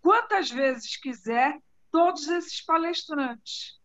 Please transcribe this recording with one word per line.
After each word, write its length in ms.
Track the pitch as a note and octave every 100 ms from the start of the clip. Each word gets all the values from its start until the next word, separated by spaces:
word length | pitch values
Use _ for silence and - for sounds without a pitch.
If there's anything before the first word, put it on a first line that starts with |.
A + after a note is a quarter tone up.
quantas 480 | E4 A4+ A4+ G4+ C4+
vezes 460 | A#3+ C4+ B3 - -
quiser 600 | C4+ A#3 A3 A#3 C4+ D4+ _ _ _
todos 380 | E4 F4 F4+ D4
esses 320 | F4 E4+ -
palestrantes. 1160 | - E4 E4 E4+ - D4 B3+ A3+ - - - -